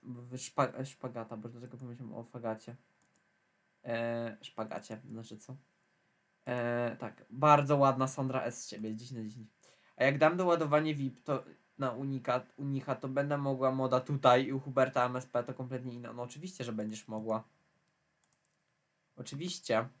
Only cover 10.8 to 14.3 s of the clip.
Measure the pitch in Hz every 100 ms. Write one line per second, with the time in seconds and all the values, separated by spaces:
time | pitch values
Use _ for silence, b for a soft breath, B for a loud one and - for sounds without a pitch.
10.8 | 160 147 135 - - 135 - - _ _
11.8 | 135 117 139 135 120 123 127 - 139 135
12.8 | 131 127 135 131 143 143 139 131 131 131
13.8 | 131 127 127 143 131